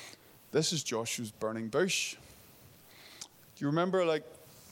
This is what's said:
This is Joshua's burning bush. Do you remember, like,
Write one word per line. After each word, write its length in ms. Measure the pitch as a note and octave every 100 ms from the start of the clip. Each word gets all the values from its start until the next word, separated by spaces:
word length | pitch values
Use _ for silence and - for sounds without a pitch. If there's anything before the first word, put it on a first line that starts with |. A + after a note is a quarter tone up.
| - - - - -
This 200 | D3 D#3
is 120 | D#3
Joshua's 480 | - A2+ A2+ - A2
burning 380 | - A2 A2+ A2
bush. 460 | C#3 F#3 - - - - - - - - - - - - -
Do 60 | - - - -
you 100 | C#3+
remember, 380 | D#3+ F3+ F#3 E3
like, 180 | D#3 - - - - -